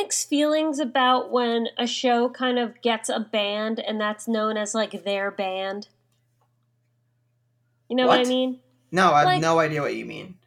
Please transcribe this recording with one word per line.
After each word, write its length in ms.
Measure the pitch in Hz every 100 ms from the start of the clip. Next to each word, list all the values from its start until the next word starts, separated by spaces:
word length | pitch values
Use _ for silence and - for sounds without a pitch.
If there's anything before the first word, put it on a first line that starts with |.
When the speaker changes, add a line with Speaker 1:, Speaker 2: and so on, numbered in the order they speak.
Speaker 1:
mixed 280 | 392 - -
feelings 500 | 285 302 311 311 277
about 520 | 262 262 254 254 -
when 360 | 240 240 233 226 -
a 80 | 240
show 440 | - 254 240 247
kind 280 | 254 254 247
of 240 | 233 -
gets 280 | 233 220 -
a 100 | 233
band 600 | 214 214 202 208 220 226
and 200 | - 214
that's 280 | 214 214 -
known 280 | 220 214 214
as, 160 | 208
like, 300 | 220 208 190
their 260 | 202 196 196
band. 600 | 196 190 190 196 202 - _ _ _ _ _ _ _ _ _ _ _ _ _ _ _ _ _ _ _ -
You 60 | 247
know 100 | 247
what 80 | 254
I 20 |
Speaker 2:
What? 80 | 247
Speaker 1:
mean? 320 | 254 254 254 _ _ -
Speaker 2:
No, 200 | 175 180
I 80 | 147
have 60 | 180
Speaker 1:
Like, 160 | 175
Speaker 2:
no 180 | 165 165
idea 220 | 156 151
what 140 | 127 110
you 100 | 117
mean. 300 | 117 - -